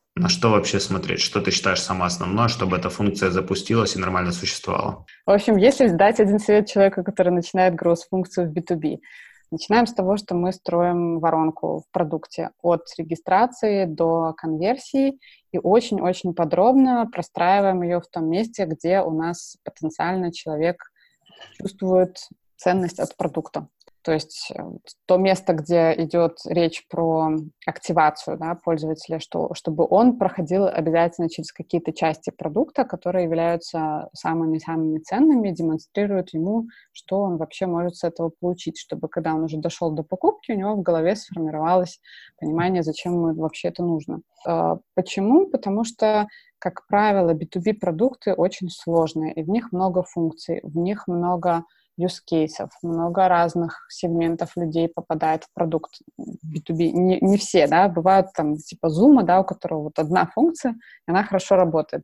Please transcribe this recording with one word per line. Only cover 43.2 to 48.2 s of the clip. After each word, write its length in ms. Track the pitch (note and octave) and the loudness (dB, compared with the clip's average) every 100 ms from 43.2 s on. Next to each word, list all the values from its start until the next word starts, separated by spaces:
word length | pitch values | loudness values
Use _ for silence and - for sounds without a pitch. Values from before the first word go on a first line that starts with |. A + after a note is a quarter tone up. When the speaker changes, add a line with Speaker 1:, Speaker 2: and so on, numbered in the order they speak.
| E3 | 0
Speaker 2:
вообще 340 | D#3+ D#3+ - F3 | -2 -6 -4 -8
это 160 | E3+ | -4
нужно. 380 | F3 E3 - - _ _ F3 | -2 -2 -4 -10 _ _ -4
Э, 300 | E3 E3 E3 _ - | -2 0 -2 _ -4
почему? 520 | F3+ G3+ G3+ D4+ G4 | -4 -2 4 4 4
Потому 360 | A#3+ G3 G3+ | -2 -2 -4
что, 440 | A3+ - G#3+ G#3+ G#3 - _ - | -4 -2 0 0 -2 -10 _ -10
как 300 | F3+ - - | -8 -8 -2
правило, 460 | G3+ G#3+ G3 E3+ | 2 2 2 2
би 120 | D#3+ D#3+ | 0 -4
ту 140 | F#3 | -4
би 140 | F#3+ | -2
продукты 600 | G#3+ F#3+ D#3+ B3+ B3+ | -2 -2 0 -2 0